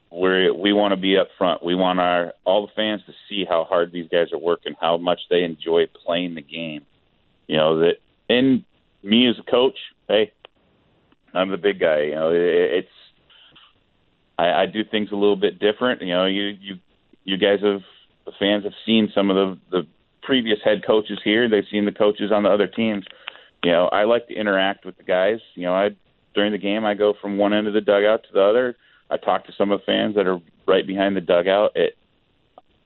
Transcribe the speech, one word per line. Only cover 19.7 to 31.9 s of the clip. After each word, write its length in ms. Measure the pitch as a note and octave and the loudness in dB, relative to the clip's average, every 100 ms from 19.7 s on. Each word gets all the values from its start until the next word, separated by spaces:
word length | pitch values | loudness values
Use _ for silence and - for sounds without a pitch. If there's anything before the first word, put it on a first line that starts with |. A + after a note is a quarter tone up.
the 160 | F2+ D#2+ _ _ _ | -6 -6 _ _ _
previous 360 | - C3 A2+ G#2+ | -2 -2 0 -2
head 200 | G#2+ G2 - | 0 -2 0
coaches 320 | A2 G#2 G2 | 0 0 -6
here. 240 | G#2 A2 A#2+ | 0 2 2
They've 160 | G#2 F#2+ | 0 0
seen 140 | G#2 | -2
the 80 | G2+ | -2
coaches 380 | - G#2 G#2 G2+ | 0 0 0 0
on 100 | G#2 | 2
the 80 | G#2 | 2
other 160 | G2+ F#2+ | 2 0
teams. 380 | - A2+ G2+ - - - - _ _ | -2 -2 -4 -8 -18 -20 -20 _ _
You 80 | F2 | 0
know, 160 | E2+ F2+ | 2 2
I 160 | G2 | 2
like 240 | G#2+ A#2+ - | 2 0 -2
to 60 | |
interact 500 | - G#2 F#2+ F#2+ G2+ F#2 | -6 -2 0 0 -4 -12
with 100 | - | -14
the 60 | |
guys. 380 | F2+ F#2 G2 A2+ - | -4 0 0 -2 -8
You 100 | F2 | -8
know, 100 | F2+ | -2
I, 160 | F#2 G#2 G#2 _ _ _ | 0 0 -4 _ _ _
during 180 | G2+ G#2 | -2 0
the 60 | G#2 | -2
game, 260 | G2 G#2+ | -4 -2
I 100 | G#2+ | -2
go 200 | G#2 G#2 G2+ | 0 0 0
from 160 | G2+ G2+ | -4 -2
one 160 | G2+ | 0
end 140 | G#2+ G#2+ | 0 0
of 80 | |
the 60 | G#2+ | -2
dugout 420 | G#2 G2+ G#2 A2+ | 2 2 4 0
to 80 | - | -2
the 100 | G2 | 2
other. 340 | G2 A#2+ B2+ - _ _ - | 2 2 0 -6 _ _ -8
I 60 | D#2 | -6
talk 300 | - F#2+ - | -2 -2 -4
to 60 | - | -4
some 120 | G2+ | -2
of 100 | G2+ | -2
the 60 | - | -2
fans 280 | G2+ G#2+ | -2 0
that 120 | G#2 F#2 | 0 0
are 140 | F2+ - _ - | -2 -6 _ 0
right 200 | F#2+ G2+ | 0 0
behind 300 | G2 G2 G2 | -2 -2 -2
the 40 | |
dugout. 520 | E2 F2 F#2 G2 G#2+ | 0 2 2 2 2
It, 220 | - E2+ | 0 -2